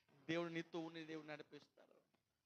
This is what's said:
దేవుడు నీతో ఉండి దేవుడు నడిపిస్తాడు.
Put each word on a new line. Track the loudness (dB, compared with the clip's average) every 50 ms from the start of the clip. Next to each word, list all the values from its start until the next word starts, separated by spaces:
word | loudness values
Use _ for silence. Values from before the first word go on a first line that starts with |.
| -20 -20 -20 -6 2 4
దేవుడు | 4 6 4 4
నీతో | 2 0 0 0 0 -2 -2
ఉండి | -2 -4 -4 -4 -4
దేవుడు | -4 -4 -4 -4 -6
నడిపిస్తాడు. | -6 -6 -10 -12 -14 -14 -16 _ -20 -20 -20 -20 -20 -20 _ -20 _ _ _ _ _ _